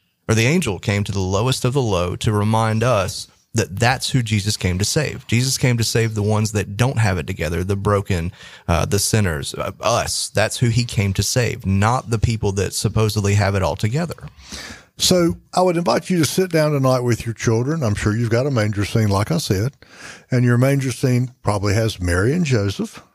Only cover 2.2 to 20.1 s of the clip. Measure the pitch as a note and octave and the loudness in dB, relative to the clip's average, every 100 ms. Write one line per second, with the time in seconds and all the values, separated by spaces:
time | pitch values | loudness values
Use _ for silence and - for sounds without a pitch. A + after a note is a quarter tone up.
2.2 | A#2 G#2 G#2 A2 A2 A2 A#2+ A2 F#2+ - | 0 0 2 2 2 0 2 2 0 -6
3.2 | - _ _ A2+ F#2 F#2+ A#2 B2+ - C3 | -14 _ _ -2 -2 0 2 2 0 -2
4.2 | A2 G#2+ G#2 - F#2 F2+ G#2+ D#3+ C#3+ - | 0 0 0 -2 0 0 0 -2 -2 -6
5.2 | - A#2 C3 B2+ C3 A#2 A2 A#2+ A2+ G#2+ | -2 0 0 0 0 2 0 0 0 0
6.2 | G#2 G#2+ G#2+ G#2+ G2+ G2+ B2 B2+ G#2+ F#2 | 0 2 0 -2 -2 -2 0 2 0 0
7.2 | C#2+ F#2 D#2+ F2 F#2 G2 G#2 G2+ - F2+ | -4 -6 -4 -2 -2 -2 0 0 0 -2
8.2 | E2+ - - - - E2+ - G2 - A2 | -2 -8 -16 -8 -2 0 0 0 0 2
9.2 | F#2+ D2+ C2+ - F#2+ - G#2 A2+ D#2+ - | 2 -2 -6 -8 -8 -4 0 0 0 -4
10.2 | - G#2 G#2+ - A#2+ A#2 A#2+ - G2 F#2+ | -4 -2 -2 0 0 2 0 0 0 0
11.2 | G2+ B2+ G#2+ - F#2+ G2 G#2+ B2+ G#2 A2+ | 0 0 -2 -2 0 2 2 0 -2 0
12.2 | - A2 G#2+ G2 F2+ - A2 G#2+ A2 G#2+ | 0 0 0 0 -2 -2 0 2 0 2
13.2 | G2 G2+ G2 G2 E2 F#2+ G#2+ C#3+ E3+ - | 2 2 2 2 0 -2 -2 -2 -4 -8
14.2 | D3 - - - - - - - - F#3 | -16 -18 -18 -16 -16 -18 -18 -2 2 4
15.2 | E3+ F3 _ - F#3 E3+ F3+ G#3+ - F3+ | 2 0 _ 2 2 2 0 0 0 0
16.2 | C#3 - F#3 E3 D3+ C#3+ C3 B2+ B2 A2+ | 2 0 0 2 2 2 2 2 0 -2
17.2 | A#2 A2 A#2+ A2+ B2+ E3 A#2 G2+ G#2+ A2 | -4 -4 0 0 0 -2 -2 0 0 0
18.2 | A#2 A#2 C#3+ B2 G#2 G2+ G2 A#2 G#2+ G2 | 0 0 0 0 0 0 0 0 2 2
19.2 | G#2 E3 - F#2+ B2 - - - - | 0 -2 0 -2 -2 -6 -18 -20 -20